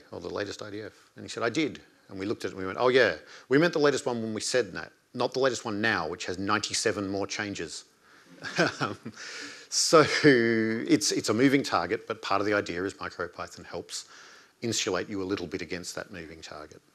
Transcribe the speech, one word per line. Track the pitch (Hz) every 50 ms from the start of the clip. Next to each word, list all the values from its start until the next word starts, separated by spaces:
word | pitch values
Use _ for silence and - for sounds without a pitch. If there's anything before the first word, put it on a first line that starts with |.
| - _
or | - 90
the | 85 87
latest | 87 98 101 101 - -
I | 104 107
D | 101 104
F." | 107 - - - _ _ _
And | 113 101
he | 98
said, | - 113 110
"I | 120
did." | 117 156 156 127 - - - _ _ _ _ -
And | 98 95
we | 98
looked | 104 113 - -
at | 98
it | -
and | 95
we | 95
went, | 95 92 -
"Oh | 120 127
yeah, | 127 131 120 101 82 76 - - - - - -
we | 127 143
meant | 165 175 170
the | 160
latest | 147 143 135 123 -
one | 135 120 117
when | 110 110 110
we | 104
said | - - - 127 113 92
that, | 85 85 80 - - _ _ _ -
not | 123 123 - -
the | 131
latest | 135 135 120 - -
one | 120 104 101
now, | 110 113 107 92 82 78
which | 87 - -
has | - 92
ninety-seven | 87 98 98 104 104 - - 107 - - 113 95 104 101 95
more | 98 98 98 -
changes." | - - 104 104 98 87 85 78 - - - _ _ _ _ _ - - - - - - - - - -
<laughs> | 170 127 - - 143 104 104 - - 117 - - - - - - - - - - - -
So | - - - - - 160 147 117 - - -
it's, | 151 135 120 117 117 113 110 110 110 110 113 - - 113 - - -
it's | - - - -
a |
moving | 107 110 131 139 131 139
target, | 117 - 117 92 85 85 107 117 - -
but | 110 -
part | - - 98 98
of | 101 104
the | 104
idea | 101 98 - 85 87
is | 95 98 90
MicroPython | - 87 90 - - 87 85 - - 85 87 - - 85
helps | - - 85 85 - - - - - - - - - - - - _ _ _
insulate | - 117 110 - - 107 90 90 95 107
you | 107 98
a | 95 92
little | 101 - -
bit | 76 - 90
against | 87 82 90 87 87 - -
that | - 85 -
moving | 104 85 85 76 82 80
target. | 80 - 80 78 76 76 - - - _